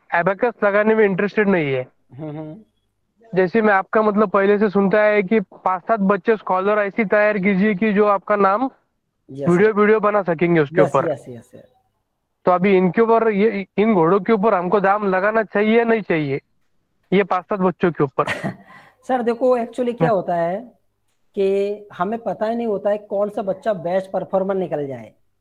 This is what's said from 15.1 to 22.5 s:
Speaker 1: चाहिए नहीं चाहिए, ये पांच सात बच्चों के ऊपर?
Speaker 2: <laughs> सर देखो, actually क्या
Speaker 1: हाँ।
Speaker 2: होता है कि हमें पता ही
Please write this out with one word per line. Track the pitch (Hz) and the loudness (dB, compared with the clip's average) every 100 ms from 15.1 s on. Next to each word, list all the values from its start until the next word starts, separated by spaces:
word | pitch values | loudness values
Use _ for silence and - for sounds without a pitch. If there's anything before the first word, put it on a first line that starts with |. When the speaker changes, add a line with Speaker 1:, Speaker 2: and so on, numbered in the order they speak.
| 185 202 220 | 0 0 -2
Speaker 1:
चाहिए | 208 208 214 226 | -2 -2 2 2
नहीं | 233 226 | 2 0
चाहिए, | 190 165 143 139 - _ _ _ _ _ _ | -2 -4 -2 -6 -10 _ _ _ _ _ _
ये | 190 | 0
पांच | 190 185 | 0 -2
सात | - 208 | -4 -2
बच्चों | 185 - 180 | -2 0 -2
के | 160 | 0
ऊपर? | 143 - 143 | -2 -2 -4
Speaker 2:
<laughs> | - - - - - - _ - | -6 -8 -10 -18 -20 -20 _ -4
सर | 254 | -2
देखो, | 233 233 254 247 | -2 -2 0 0
actually | 233 - 240 233 | -2 -6 -6 0
क्या | 247 | 0
Speaker 1:
हाँ। | 196 | 0
Speaker 2:
होता | 180 170 | -2 -2
है | 170 196 247 _ _ _ _ _ _ 202 | -2 -4 -10 _ _ _ _ _ _ -4
कि | 196 196 202 208 - | -2 0 -2 -6 -10
हमें | - 185 226 | -6 -4 -4
पता | 214 175 | -6 -4
ही | 220 | -4